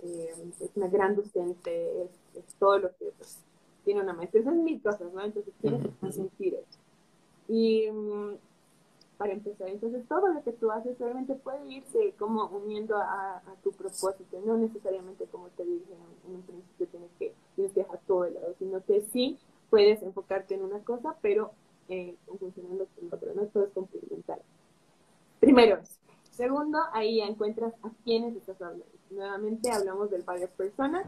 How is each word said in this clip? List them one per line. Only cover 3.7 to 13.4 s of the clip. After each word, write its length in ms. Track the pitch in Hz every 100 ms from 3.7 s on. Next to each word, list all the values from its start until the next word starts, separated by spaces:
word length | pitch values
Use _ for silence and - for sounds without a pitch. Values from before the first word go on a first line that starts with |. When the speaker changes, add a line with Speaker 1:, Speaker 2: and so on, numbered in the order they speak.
| _
Speaker 1:
tiene 160 | 202 202
una 100 | 190
maestría, 320 | 170 175 220
son 200 | 247 339
mil 160 | 330 240
cosas, 300 | 208 208 175
¿no? 100 | 190
Entonces 300 | 208 208 202 -
tienes 220 | 220 -
que 60 | -
Speaker 2:
Ujú. 120 | -
Speaker 1:
transmitir 540 | 190 190 190 - 185
eso. 240 | - - - _ _ _ _ _ _ -
Y, 420 | 226 226 220 214
mm, 440 | 214 208 208 208 202 _ _ _ _ _ _ _ -
para 140 | 202
empezar, 340 | 202 208 208 190
entonces 380 | 208 233 247 233
todo 200 | 311 381
lo 140 | 302
que 100 | 240
tú 180 | 226 226
haces 280 | 220 247 247
realmente 360 | 240 254 262
puede 320 | 269 262 277 277
irse 440 | 262 - 466 - -
como 280 | 208 220 180
uniendo 500 | 202 208 214 220 208
a, 400 | 190 196 196
a 160 | 185